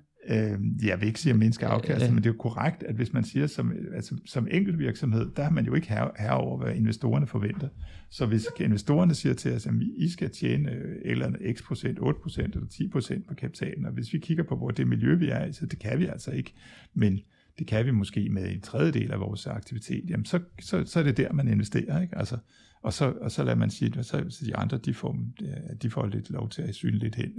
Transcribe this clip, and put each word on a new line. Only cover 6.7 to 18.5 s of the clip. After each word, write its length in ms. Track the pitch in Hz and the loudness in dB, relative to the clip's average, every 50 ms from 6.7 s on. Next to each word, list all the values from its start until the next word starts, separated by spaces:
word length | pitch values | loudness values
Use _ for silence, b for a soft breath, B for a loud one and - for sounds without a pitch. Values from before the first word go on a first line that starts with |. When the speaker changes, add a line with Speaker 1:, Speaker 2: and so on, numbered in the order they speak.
| 117 | 2
Speaker 1:
investorerne 520 | - 110 110 107 - 131 113 120 143 143 | 2 2 2 2 2 0 2 2 2 2
forventer. 420 | - - 110 104 101 - - 139 139 - B B B B B B B | 2 0 0 0 -2 -2 -4 -6 -8 -8 B B B B B B B
Så 160 | - - 135 | -4 -2 0
hvis 200 | 104 107 107 110 - - - | 2 2 2 2 0 -4 0
investorerne 540 | - - 104 104 - - 147 165 180 170 147 | 2 2 2 2 2 4 4 6 6 6 4
siger 200 | - - 135 123 | 4 2 2 2
til 200 | - - 127 123 | 2 0 -2 -2
os, 120 | 113 - | -2 0
"Jamen, 160 | - 113 113 - - - | 0 0 2 0 0 0
I 120 | - 160 175 | 0 0 0
skal 200 | 175 - - - | 0 -2 -4 -4
tjene, 400 | - - - 120 123 143 147 135 | -4 -2 0 2 2 2 0 0
øh, 240 | 123 127 - - - | -2 -6 -6 -8 -8
et 140 | - - - | -6 -4 -2
eller 160 | 117 123 127 | -2 0 0
andet 300 | 120 120 - - 113 117 | -2 -2 -4 -2 -4 -4
x 60 | - - | -4 -4
procent, 340 | - 123 - - 127 - - | -8 -6 -4 -4 -4 -2 0
otte 200 | 120 139 151 - | 0 0 0 0
procent 320 | - 165 - - - - - | -4 -8 -4 -2 -2 -2 -2
eller 140 | - - - | -4 -6 -6
ti 200 | - - - - | -4 -4 -4 -2
procent 380 | - 135 117 - - - - | 0 -2 -2 -2 -4 -6 -6
på 80 | - 135 | -8 -10
kapitalen," 520 | - 127 - - - 131 120 - 147 135 | -8 -8 -8 -6 -6 -6 -6 -4 -4 -4
og 60 | 120 | -4
hvis 200 | 123 123 117 113 | -4 -6 -6 -4
vi 60 | - 147 | -4 -4
kigger 260 | - - 160 170 160 | 0 0 0 0 0
på, 120 | - 123 | -2 -2
hvor 140 | 120 123 127 | -2 -2 -2
det 180 | 117 - 127 123 | 0 2 2 2
miljø, 260 | 120 110 117 131 160 | 2 4 4 4 4
vi 140 | 175 170 - | 4 4 2
er 160 | - - - | 0 0 -2
i, 80 | - | -4
så 140 | 147 - - | -6 -6 -6
det 120 | - - - | -6 -6 -6
kan 200 | - 110 127 151 | -4 -2 0 0
vi 80 | - | 0
altså 240 | - - - - - | 0 -2 -8 -8 -6
ikke. 240 | - 131 127 - - B B B B B B B B | -4 -4 -6 -6 -10 B B B B B B B B
Men 240 | - 107 101 95 101 - _ _ _ _ _ _ - | 4 4 4 4 2 -2 _ _ _ _ _ _ -8
det 80 | - | -4
kan 200 | - 110 107 120 | 0 2 2 2
vi 40 | 139 | 4
måske 380 | 120 104 98 - - 107 98 - | 4 2 2 2 0 -2 0 0
med 220 | 101 95 92 95 | 0 0 -2 -2